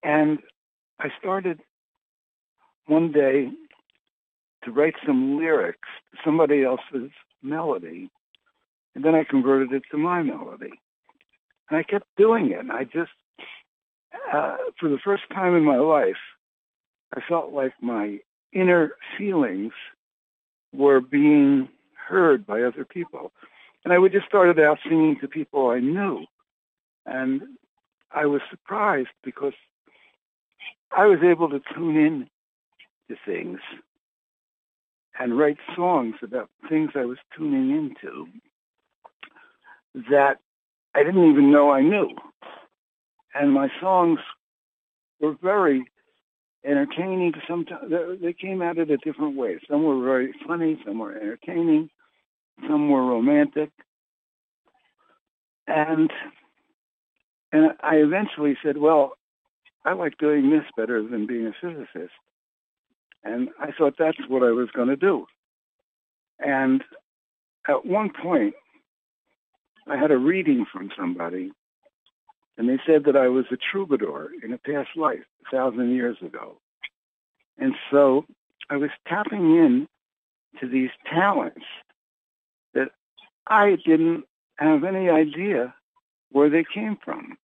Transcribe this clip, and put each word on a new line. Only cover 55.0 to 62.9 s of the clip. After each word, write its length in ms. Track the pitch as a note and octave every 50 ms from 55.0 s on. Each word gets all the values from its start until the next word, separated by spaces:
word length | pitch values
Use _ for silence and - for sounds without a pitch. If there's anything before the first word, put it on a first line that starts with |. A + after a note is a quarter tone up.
| _ _ _ _ _ _ _ _ _ _ _ _ _
And, 440 | - - D#3 D3+ D#3 D#3+ D#3 D#3+ - - - - - _ _ _ _ _ _ _ _ _ _ _ _ _ _ _ _ _ _ _ _ _ _ _ _ -
and 200 | D#3 D#3 D#3+ D3+ - -
I 140 | D3+ D#3+
eventually 600 | D#3 D3+ D3 E3 F#3+ G#3 - - - D3+ D3 C3+ - -
said, 140 | D#3 C3+
"Well, 400 | D3 D3 D#3 D#3+ D3+ C3+ C3+ - _ _ _ _ _ _ _ _ _ _ _ _ _ _
I 80 | D3+ F3+
like 260 | F#3+ F3 D3+ C#3 _
doing 320 | D#3 D3+ D3+ D3 C3+ C3+
this 140 | D#3 D3+ D3 - _
better 260 | - A2+ A2+ B2 A2+ G#2+
than 200 | A2+ B2 A2+ G#2+
being 200 | G#2+ B2 A#2 A2+
a 60 | A2 G#2 -
physicist." 520 | - F3 E3 D3+ A#2+ - _ F2+ F2 F2 _ _ _ _ _ _ _ _ _ _ _ _ _ _ _ _